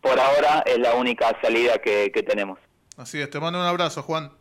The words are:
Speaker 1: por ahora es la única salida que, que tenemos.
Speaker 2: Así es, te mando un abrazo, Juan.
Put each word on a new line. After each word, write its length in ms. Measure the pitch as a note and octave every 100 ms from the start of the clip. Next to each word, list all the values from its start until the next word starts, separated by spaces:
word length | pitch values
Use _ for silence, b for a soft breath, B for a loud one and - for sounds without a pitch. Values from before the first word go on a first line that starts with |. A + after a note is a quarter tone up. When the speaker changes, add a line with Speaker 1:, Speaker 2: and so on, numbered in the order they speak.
Speaker 1:
por 180 | C3+ C3
ahora 440 | C3+ C#3+ D3 D#3
es 140 | - A#2+
la 160 | A#2+
única 420 | A#2+ B2 A#2 A#2 A2
salida 360 | A#2 A2+ A#2+ A2
que, 320 | A#2 G#2 G2+
que 100 | G#2+
tenemos. 360 | G2+ G#2 G2 F#2+ _ _ _ -
Speaker 2:
Así 240 | B2 D#3
es, 80 | C#3+
te 120 | D3
mando 180 | D#3+ F3
un 80 | F3
abrazo, 360 | F3 E3+ D#3
Juan. 300 | C#3 D#3+ D3 _